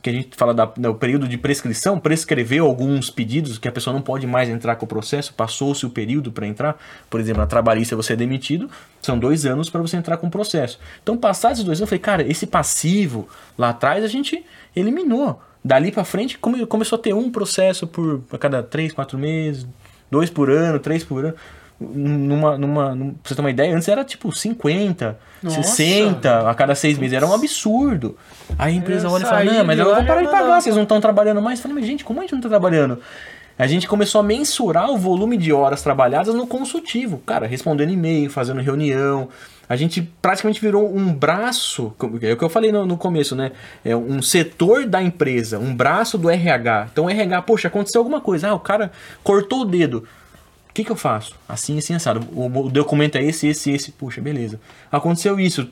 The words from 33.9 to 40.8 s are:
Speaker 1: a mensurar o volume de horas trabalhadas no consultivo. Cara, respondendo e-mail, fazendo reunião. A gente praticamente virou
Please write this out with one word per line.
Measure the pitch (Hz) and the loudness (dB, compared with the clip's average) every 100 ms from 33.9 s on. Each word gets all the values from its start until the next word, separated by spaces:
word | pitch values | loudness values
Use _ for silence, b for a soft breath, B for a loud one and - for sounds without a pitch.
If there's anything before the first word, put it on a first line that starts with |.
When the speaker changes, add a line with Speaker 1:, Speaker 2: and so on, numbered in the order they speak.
| 208 202 214 | 0 2 2
Speaker 1:
a | |
mensurar | 202 226 294 - 226 165 214 | 2 0 0 0 0 2 2
o | 254 | 0
volume | 185 185 214 240 | 2 2 2 0
de | 165 | 2
horas | 143 139 139 | 4 4 0
trabalhadas | - 135 123 139 190 | -2 4 4 4 0
no | 233 247 | -2 -2
consultivo. | 247 269 339 320 233 254 143 - | -4 -4 -8 -6 -6 -4 -6 -4
Cara, | - 113 | -4 -2
respondendo | 127 165 147 151 | -4 -2 0 0
e-mail, | 190 165 160 143 | 0 0 0 0
fazendo | 139 123 131 | -2 -4 -2
reunião. | 135 139 151 135 139 139 127 B B B B | -2 0 0 0 0 0 -4 B B B B
A | 123 | -2
gente | 160 165 170 - | 0 -2 -6 -2
praticamente | 180 196 214 208 | 0 2 0 0
virou | 214 202 | 2 2